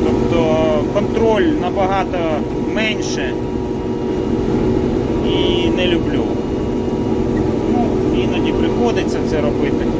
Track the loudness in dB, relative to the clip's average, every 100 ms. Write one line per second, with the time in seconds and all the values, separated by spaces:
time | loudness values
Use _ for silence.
0 | 0 0 0 2 2 2 2 0 0 -2
1 | 0 2 2 4 2 2 -2 0 0 0
2 | -2 -2 -2 -2 -2 -4 -2 -2 -2 -2
3 | -2 -2 -4 -4 -4 -4 -4 -4 -4 -4
4 | -2 -2 0 0 0 0 2 2 2 0
5 | 0 0 0 2 2 2 2 2 2 2
6 | 0 0 0 -2 -2 -2 -2 -2 -2 -2
7 | -2 0 0 0 0 0 0 2 2 2
8 | 2 2 2 0 0 2 2 2 2 2
9 | 0 -2 0 0 0 0 0 0 0 -2